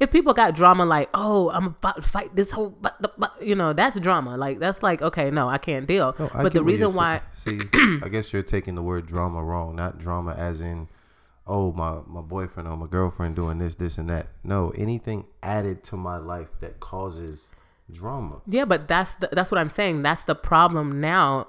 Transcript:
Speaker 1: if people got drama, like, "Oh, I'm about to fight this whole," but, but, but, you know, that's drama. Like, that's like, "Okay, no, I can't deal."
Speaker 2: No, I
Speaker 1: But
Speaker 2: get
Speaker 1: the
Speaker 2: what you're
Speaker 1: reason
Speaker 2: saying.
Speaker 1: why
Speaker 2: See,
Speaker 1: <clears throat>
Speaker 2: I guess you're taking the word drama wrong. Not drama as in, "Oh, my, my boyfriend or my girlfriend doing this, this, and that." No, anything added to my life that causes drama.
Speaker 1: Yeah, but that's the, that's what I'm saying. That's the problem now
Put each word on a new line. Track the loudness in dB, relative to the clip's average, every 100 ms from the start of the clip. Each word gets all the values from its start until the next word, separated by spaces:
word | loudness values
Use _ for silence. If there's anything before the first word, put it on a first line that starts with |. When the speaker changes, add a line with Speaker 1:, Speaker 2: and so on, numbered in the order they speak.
Speaker 1:
if | 4
people | 6 6
got | 4 4
drama, | 8 8 8 6
like, | 4 2
"Oh, | 0 4 4 4
I'm | 2 -2
about | -2 -4 0
to |
fight | 0 0 -2
this | 0 0
whole," | -2 -6
but, | -4 -6 -4
but, | -6 -2
but, | -4 -4
you | -2
know, | 2 2
that's | 2 2 2
drama. | 2 2 0 -4
Like, | -4 -2
that's | -2 0
like, | 0 2
"Okay, | 0 0 0
no, | 2 0
I | -2
can't | -2 -4 0
deal." | 2 2 0
Speaker 2:
No, | -6
I | 0
Speaker 1:
But | 2
Speaker 2:
get |
Speaker 1:
the | 4
Speaker 2:
what | 4 4
you're | 2
Speaker 1:
reason |
Speaker 2:
saying. | 2
Speaker 1:
why | 0 0 -6
Speaker 2:
See, | -8 -6 -4 2
Speaker 1:
<clears throat> | 6 6 4
Speaker 2:
I | -2
guess | -4 -2
you're | -4
taking | -2 -2 -2
the | -6
word | -2 -4 -4
drama | -2 -2 -2
wrong. | -4 -4 -4 -4
Not | -6 -6
drama | -6 -4 -4
as | -6 -6 -6
in, | -6 -8 -10 -16 _ _ _ _ -6
"Oh, | -2 -2
my, | -2 -4 -6 -12
my | -14
boyfriend | -8 -8 -8 -8 -10
or | -8
my | -4
girlfriend | 0 0 -2 -4 -2
doing | -4 -2
this, | -6
this, | -4 -6 -6
and | -4
that." | -6 -6 -12
No, | -4 -2 -2
anything | -4 -4 -4 -6 -8 -10 -12
added | -6 -4 -4 -6
to | -10 -10
my | -8 -10
life | -10 -10 -10 -10
that | -10 -14
causes | -12 -10 -10 -10 -12 -14 -20 -20 _ _ -20
drama. | -14 -10 -8 -10 -12 -4
Speaker 1:
Yeah, | -2
but | 2 2 2
that's | 0 0 -4
the, | -2
that's | 0 2
what | 0
I'm | 0
saying. | 0 0 2
That's | 2 0
the | -2
problem | -2 4 6 6 4 -2 -2
now | 0 2 2 0